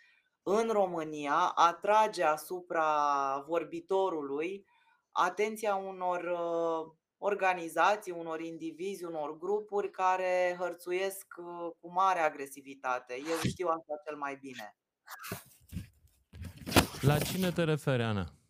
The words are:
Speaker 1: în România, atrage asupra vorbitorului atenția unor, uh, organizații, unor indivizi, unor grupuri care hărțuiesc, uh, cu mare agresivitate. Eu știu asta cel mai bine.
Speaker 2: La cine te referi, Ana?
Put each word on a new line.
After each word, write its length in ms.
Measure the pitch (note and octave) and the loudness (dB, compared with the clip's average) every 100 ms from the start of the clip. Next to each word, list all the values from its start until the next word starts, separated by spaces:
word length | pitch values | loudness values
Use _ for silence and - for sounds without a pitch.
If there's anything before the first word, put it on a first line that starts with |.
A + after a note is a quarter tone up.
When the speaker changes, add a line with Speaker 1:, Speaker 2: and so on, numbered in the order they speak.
| _ _ _ _ | _ _ _ _
Speaker 1:
în 280 | - G#3 A3+ | 0 2 2
România, 840 | G#3 F#3+ E3+ D#3 D3+ C#3+ D3+ F3+ - | 4 2 2 -4 -4 0 2 2 6
atrage 680 | E3 E3 G3 G#3+ A3 F3 | 4 4 4 6 4 4
asupra 1200 | D#3+ D3+ - F3+ F3 E3 D#3 D3+ D3 C#3+ C#3 C#3 C#3+ | 2 2 -2 -10 -4 0 2 4 2 2 0 -2 -2
vorbitorului 1200 | E3 D3+ E3 E3 F#3+ F#3+ D#3+ C#3 C#3 E3 G3 - _ _ _ _ | -2 -2 -6 -2 2 2 0 -2 -2 -4 -6 -14 _ _ _ _
atenția 640 | - F3 F3+ G#3+ A3 A3 G3 | 0 0 2 -2 -2 -2 -2
unor, 480 | G3 F#3+ F3+ F3 | -2 -4 -2 -2
uh, 680 | E3+ F3 E3+ E3+ E3 D#3+ D#3+ - _ _ | -2 -2 -2 0 0 -2 -4 -14 _ _
organizații, 960 | F#3+ G3+ F#3+ F3+ E3 D#3 F3 G#3 G3+ | -2 2 2 0 -2 4 4 4 -2
unor 280 | E3+ E3 D#3+ | -8 -6 -6
indivizi, 640 | E3 E3 D#3+ D3+ F#3+ F#3 | -6 -8 -10 -8 -6 -6
unor 340 | E3+ E3 D3+ D#3 | -6 -6 -6 -6
grupuri 520 | F3 G#3 G#3 G3+ G3 | -2 -2 0 -2 -2
care 640 | - F#3 F#3 F#3 F3+ F3+ F3+ | 0 2 2 2 2 2 0
hărțuiesc, 760 | F3+ F3 - F3+ F#3+ F#3+ - - | -4 -6 -4 -2 -2 -4 -12 -16
uh, 340 | F3 F3 E3+ - | -12 -8 -10 -10
cu 100 | F3 | -6
mare 280 | F3 F#3+ F3+ | 2 2 4
agresivitate. 960 | D#3 C#3+ C#3 C#3 C3+ C3+ C3 B2+ - | 2 0 -10 -14 -18 -8 -4 -4 -4
Eu 240 | B2 D3+ E3 - | -8 -4 -2 -2
știu 180 | - F3 | -2 0
asta 340 | E3 D#3+ D3+ D#3 | -2 -2 -10 -8
cel 80 | D3+ | -8
mai 180 | C#3+ C3+ | -8 -8
bine. 420 | C3+ B2 G#2 - _ _ - - - - - _ _ - - _ _ _ _ - - - - - - - | -12 -14 -14 -18 _ _ -18 -14 -12 -12 -14 _ _ -14 -14 _ _ _ _ -14 -14 -12 0 2 2 2
Speaker 2:
La 160 | C3+ D3 | 4 4
cine 320 | - F#3 F#3 | 2 0 0
te 120 | E3+ | 2
referi, 400 | E3 D3 - B2+ | 2 2 2 2
Ana? 220 | A2+ G#2 E2 - | 2 0 -2 -8